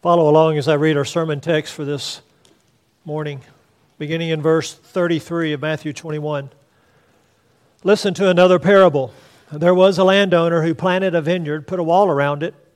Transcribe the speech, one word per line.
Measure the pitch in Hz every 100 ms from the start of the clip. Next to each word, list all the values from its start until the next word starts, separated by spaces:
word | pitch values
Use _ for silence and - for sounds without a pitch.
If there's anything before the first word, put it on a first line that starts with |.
Follow | 175 170 151
along | 156 160 151
as | 135
I |
read | 147 156 147
our | 139
sermon | 170 160 147
text | 160 156 -
for | - 143
this | 143 - - _ _ _ _ _ _ _ _
morning, | - 151 151 139 - _ _ _ _ _
beginning | 151 160 165
in | 160
verse | 151 160 151
thirty-three | - _ - 175 165 - 170 160
of | 147
Matthew | 151 156 151
twenty-one. | 139 165 151 151 147 139 _ _ _ _ _ _ _ _ _ _ _ _ _
"Listen | 185 208 202 175
to | 190
another | 175 180 180
parable. | 170 202 185 143 131 - _ _ _
There | 151 170 180
was | 190 180
a |
landowner | 190 196 202 175 170 170
who | 160
planted | 160 185 180 190
a | 170
vineyard, | 151 185 156 151 151
put | 185
a |
wall | 165 175 202
around | 143 143 147
it | 165 - _